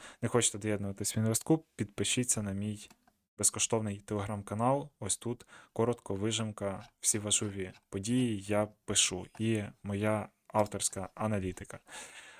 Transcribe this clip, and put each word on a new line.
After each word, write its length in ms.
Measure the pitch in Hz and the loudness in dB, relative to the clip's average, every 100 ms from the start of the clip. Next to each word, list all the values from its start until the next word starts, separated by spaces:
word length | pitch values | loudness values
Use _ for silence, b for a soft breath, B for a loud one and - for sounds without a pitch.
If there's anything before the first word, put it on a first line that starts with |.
| B B | B B
не 60 | 120 | 2
хочете 300 | 120 - 104 | 4 4 2
доєднуватись 580 | 107 104 98 98 104 - | 0 0 0 -2 -2 2
в 20 | |
Інвесткуб, 460 | 110 117 - 160 - - | 2 2 4 2 2 -6
підпишіться 680 | 104 - 101 - 123 - | -6 -2 0 0 2 0
на 100 | 101 | 0
мій 380 | 98 104 104 - _ _ _ _ - | -2 -4 -6 -10 _ _ _ _ 0
безкоштовний 640 | 104 - - 113 107 101 - | 2 2 0 2 0 -6 -4
Telegram-канал. 800 | 107 101 104 98 104 120 139 143 - | -2 -2 -4 -4 0 2 2 -2 -8
Ось 160 | 101 - | -4 -4
тут 300 | 117 117 - B B | -4 -6 -10 B B
коротко 420 | - 113 120 - | 0 2 2 -4
вижимка, 720 | 98 107 110 110 107 101 95 - _ | -2 0 0 -2 -4 -4 -6 -10 _
всі 180 | - 110 | 0 0
важливі 540 | 104 - 107 98 92 - _ | 2 0 0 -4 -8 -10 _
події 500 | 101 104 123 123 104 | -6 0 2 2 0
я 280 | 98 104 107 - | 0 2 2 -2
пишу. 420 | - 101 - 90 - - | -2 2 2 0 -8 -4
І 240 | 110 110 104 - | 0 0 -2 -8
моя 460 | 101 101 107 107 98 _ _ | -4 0 2 0 -2 _ _
авторська 600 | 107 104 98 - 98 92 | 2 2 2 -4 -4 -8
аналітика. 640 | - 110 104 92 87 101 - - B B B B | -2 0 0 -2 -6 -10 -14 -14 B B B B